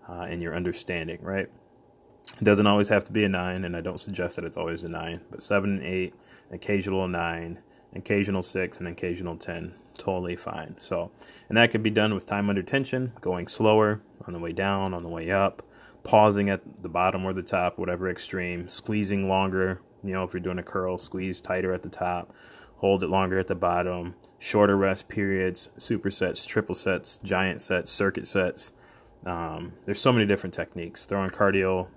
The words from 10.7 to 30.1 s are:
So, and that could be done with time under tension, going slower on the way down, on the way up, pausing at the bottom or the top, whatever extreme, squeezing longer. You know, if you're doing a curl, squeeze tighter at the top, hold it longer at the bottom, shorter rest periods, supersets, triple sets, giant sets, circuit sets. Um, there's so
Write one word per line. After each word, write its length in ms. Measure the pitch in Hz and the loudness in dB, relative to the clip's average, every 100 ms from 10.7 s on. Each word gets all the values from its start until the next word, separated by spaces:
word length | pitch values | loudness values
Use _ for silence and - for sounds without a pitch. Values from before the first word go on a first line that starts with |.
| - | -12
So, 320 | - 87 85 - - - - | -6 -4 -6 -12 -20 -18 0
and 80 | 110 | 6
that 140 | 117 | 6
could 120 | 113 | 4
be 80 | 110 | 2
done 220 | 107 107 | 2 2
with 140 | 98 - | 0 -2
time 240 | 101 101 | -2 0
under 120 | 98 | 0
tension, 500 | 90 135 131 131 127 - | 0 -2 0 -4 -4 -6
going 260 | 90 90 92 | -4 -4 -4
slower 540 | - 110 107 107 104 - - - | 2 6 6 6 2 -6 -18 -12
on 80 | |
the 40 | 87 | -8
way 140 | 85 | -6
down, 400 | 85 98 98 95 | -2 0 0 -2
on 100 | 90 | -4
the 60 | 85 | -6
way 220 | 82 82 | -6 0
up, 320 | 98 98 - - - - - | 2 2 -2 -20 -20 -20 -12
pausing 460 | - 110 107 101 101 | 4 6 8 6 2
at 320 | 95 - - | 0 -4 -16
the 60 | 90 | -6
bottom 360 | 85 92 95 | 0 2 0
or 80 | 95 | -2
the 100 | 92 | -4
top, 360 | 87 95 90 - | -2 0 0 -2
whatever 320 | 87 90 92 | -4 -2 -4
extreme, 580 | 87 - 92 87 87 87 | -6 -6 -6 -4 -6 -4
squeezing 580 | - - 107 98 101 98 | -4 -2 -2 0 0 2
longer. 540 | 95 95 95 92 92 - - | 2 2 2 0 -2 -10 -10
You 100 | 101 | -6
know, 120 | 92 | -4
if 80 | 92 | -4
you're 80 | 92 | -4
doing 180 | 87 90 | -4 -6
a 40 | |
curl, 340 | - 95 92 90 | -6 -4 -2 -4
squeeze 460 | - 92 95 90 | -6 -6 -6 -6
tighter 320 | - 92 92 | -4 -2 0
at 80 | 90 | -2
the 80 | 90 | -6
top, 420 | - 90 87 87 - - - - - | -6 -4 -4 -6 -18 -20 -20 -20 0
hold 260 | 98 98 | 2 4
it 60 | 87 | 4
longer 300 | 95 92 95 | 2 4 2
at 100 | 92 | 0
the 60 | |
bottom, 600 | 92 87 87 90 90 87 - - - | 0 2 2 0 -2 -6 -12 -20 -14
shorter 380 | - 107 101 98 | 0 6 6 6
rest 320 | 98 95 - | 4 0 -4
periods, 600 | - 98 95 92 90 - - | -4 0 0 0 -2 -6 -6
supersets, 720 | - 110 101 - 90 - - | -4 -2 -2 0 -2 -2 -2
triple 280 | 110 - | -2 -2
sets, 440 | 95 - 90 - - | -2 0 -2 -4 -10
giant 420 | 95 92 95 82 | -2 0 0 -2
sets, 300 | - 90 - | 0 -2 0
circuit 360 | - 98 - - | 0 0 0 -2
sets. 460 | 98 90 - - - - - - - 90 | 0 0 -2 -10 -14 -20 -20 -20 -14 -8
Um, 480 | 85 82 78 87 - | -6 -6 -8 -12 -12
there's 160 | - 101 | -6 2
so 100 | 135 | 4